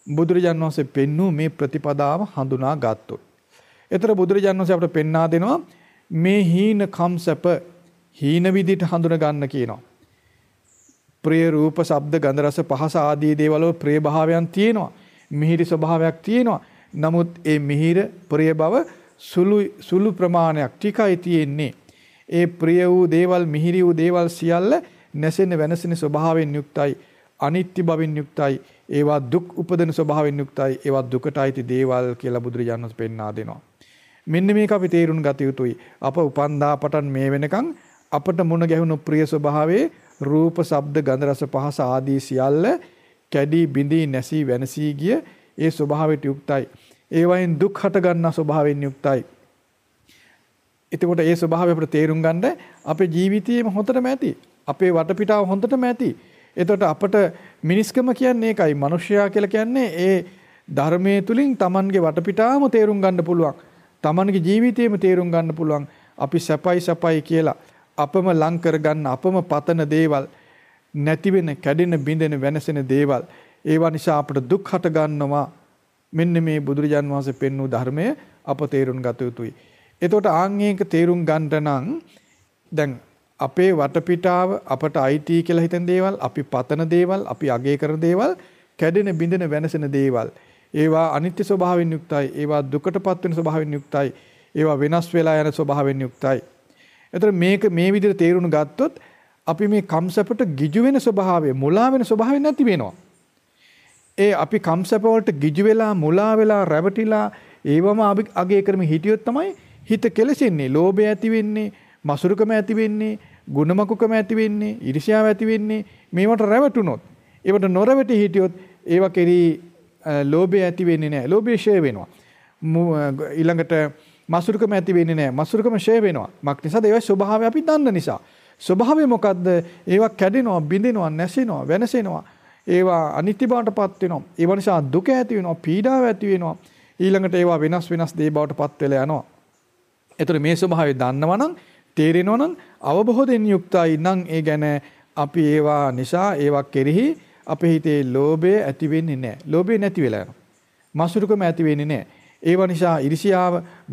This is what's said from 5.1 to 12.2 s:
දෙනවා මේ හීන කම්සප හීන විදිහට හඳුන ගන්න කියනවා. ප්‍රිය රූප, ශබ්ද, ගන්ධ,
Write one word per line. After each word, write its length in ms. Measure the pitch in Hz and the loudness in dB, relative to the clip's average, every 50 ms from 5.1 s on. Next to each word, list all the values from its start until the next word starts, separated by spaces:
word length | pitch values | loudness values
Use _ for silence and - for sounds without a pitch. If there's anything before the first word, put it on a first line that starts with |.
| 160 165 165 | 0 0 0
දෙනවා 320 | 165 165 165 180 226 294 349 - - - _ _ _ _ _ _ - | 2 0 0 0 0 0 -2 -4 -8 -20 _ _ _ _ _ _ -6
මේ 300 | 170 160 170 185 202 208 190 | -2 0 2 2 4 4 4
හීන 440 | 165 170 180 202 220 220 202 202 185 | 4 4 4 4 2 2 2 0 -2
කම්සප 560 | - - 170 175 180 165 170 175 151 156 - 175 170 - - - - - _ _ _ _ _ _ _ | -2 -2 -2 -2 -2 -2 -2 -2 -2 0 0 0 0 0 -4 -10 -20 -20 _ _ _ _ _ _ _
හීන 360 | - 147 143 160 170 175 190 185 | -4 -2 0 2 2 2 2 2
විදිහට 300 | 196 185 180 196 190 180 | 2 2 0 0 0 0
හඳුන 360 | 165 180 170 165 165 165 156 | -2 0 0 0 0 0 0
ගන්න 280 | 156 147 151 143 143 | 0 -2 -2 -4 -6
කියනවා. 320 | 135 - 139 120 117 101 - - _ _ _ _ _ _ _ _ _ _ _ _ _ _ _ _ _ _ _ _ _ _ _ _ _ _ _ - | -6 -4 -4 -4 -6 -6 -10 -16 _ _ _ _ _ _ _ _ _ _ _ _ _ _ _ _ _ _ _ _ _ _ _ _ _ _ _ -2
ප්‍රිය 280 | 156 160 165 165 165 | 0 2 4 4 2
රූප, 260 | 156 151 151 156 151 - | 2 2 2 2 0 0
ශබ්ද, 380 | 160 - 160 143 147 147 160 | -2 0 0 -2 0 -2 -2
ගන්ධ, 240 | 160 | 0